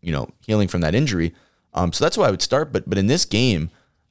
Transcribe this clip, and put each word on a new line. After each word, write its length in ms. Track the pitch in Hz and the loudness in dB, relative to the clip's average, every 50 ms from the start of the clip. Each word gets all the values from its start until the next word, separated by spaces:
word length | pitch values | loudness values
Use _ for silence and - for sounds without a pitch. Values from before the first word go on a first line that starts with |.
you 100 | - 87 80 | -8 -6 -4
know, 160 | 69 60 - - _ _ | -4 -6 -8 -12 _ _
healing 220 | - 110 107 101 92 | 0 0 2 2 0
from 120 | - 90 | 0 0
that 140 | 82 78 87 | 0 2 2
injury. 380 | 120 156 139 101 85 80 82 - _ _ _ _ _ _ _ - | 2 0 0 0 0 -2 -2 -4 _ _ _ _ _ _ _ -4
Um, 180 | - 90 87 80 | -2 -2 -2 0
so 120 | - - | 0 0
that's 120 | 165 - 226 | 0 2 2
why 100 | 185 123 | 2 2
I 40 | |
would 100 | 98 87 | 2 0
start. 300 | - - 131 139 156 151 | -2 0 0 0 0 -2
But, 180 | - - - - | -4 -6 -4 -2
but 80 | 98 98 | 0 0
in 100 | 95 104 | 2 2
this 180 | 135 185 - | 2 0 0
game, 440 | - - 107 123 127 104 80 78 82 - _ _ _ _ _ _ _ | 0 0 2 2 2 2 0 -2 -4 -8 _ _ _ _ _ _ _